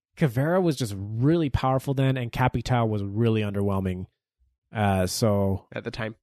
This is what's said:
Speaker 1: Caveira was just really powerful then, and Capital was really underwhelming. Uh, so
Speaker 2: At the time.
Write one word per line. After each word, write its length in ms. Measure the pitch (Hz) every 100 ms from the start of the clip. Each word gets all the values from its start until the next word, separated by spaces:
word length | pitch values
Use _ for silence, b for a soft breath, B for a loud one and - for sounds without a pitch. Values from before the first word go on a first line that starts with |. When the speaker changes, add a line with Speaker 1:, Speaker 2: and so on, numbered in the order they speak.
| _ -
Speaker 1:
Caveira 460 | 151 113 156 185
was 140 | 175 131
just 180 | 113 98
really 540 | 101 110 139 170 147
powerful 420 | - 131 131 139
then, 240 | 131 135 131
and 160 | 117
Capital 560 | - 123 120 - 123 113
was 140 | 107
really 400 | 98 101 117 110
underwhelming. 640 | 104 101 101 95 95 90 92 _ _ _ _ _ _
Uh, 320 | 110 101 95 92
so 600 | - 113 101 98 95 -
Speaker 2:
At 140 | 113
the 60 | 117
time. 260 | - 110 -